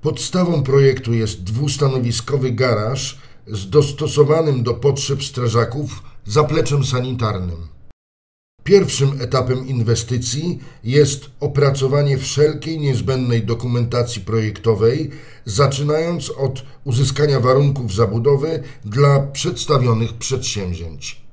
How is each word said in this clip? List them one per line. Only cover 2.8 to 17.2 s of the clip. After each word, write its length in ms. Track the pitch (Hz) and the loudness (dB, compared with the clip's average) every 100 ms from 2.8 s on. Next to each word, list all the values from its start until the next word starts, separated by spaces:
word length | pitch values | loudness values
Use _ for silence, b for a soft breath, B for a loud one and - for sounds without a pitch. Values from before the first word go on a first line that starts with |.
| 95 139 - - B B - | 0 -4 -6 -10 B B -12
z 240 | 107 95 | -10 2
dostosowanym 920 | 143 - - 151 - 143 160 156 131 | 4 4 0 -2 2 4 4 2 0
do 120 | 117 | -2
potrzeb 480 | 113 143 135 - 139 | 0 0 0 -2 -4
strażaków 800 | - - 117 113 110 127 147 - b b | -4 -4 0 0 0 -2 -8 -10 b b
zapleczem 600 | - 151 147 156 - 143 | -2 2 2 2 0 0
sanitarnym. 840 | 127 127 127 120 113 95 90 82 82 - - - _ _ _ _ _ _ | 0 -2 -2 -2 -2 -2 -6 -8 -12 -16 -20 -20 _ _ _ _ _ _
Pierwszym 560 | - 196 185 - 139 - | 4 4 4 0 0 0
etapem 460 | 117 135 123 127 135 | -2 0 0 -2 -2
inwestycji 920 | 127 110 113 - 123 - 131 170 - B B | -2 2 0 0 -4 -2 -4 -4 -6 B B
jest 460 | 110 139 143 - - - | 0 4 4 2 -10 -6
opracowanie 800 | 143 139 139 135 135 143 143 135 | -4 2 2 2 0 2 2 0
wszelkiej 600 | - - 151 151 160 160 | -2 2 2 2 -6 -2
niezbędnej 680 | 147 117 - 131 123 117 101 | 0 0 0 0 2 0 0
dokumentacji 760 | 113 123 120 120 123 120 - | -4 -2 -2 0 0 -2 -4
projektowej, 880 | 92 113 110 101 113 104 113 143 156 B B B | -4 -2 -2 -2 0 4 4 2 -4 B B B
zaczynając 840 | - 104 139 - 147 151 170 175 - | -8 2 2 2 0 0 0 -4 -6
od 320 | - 135 - - B | -4 -4 -4 -12 B
uzyskania 560 | - 120 143 - | -2 0 2 2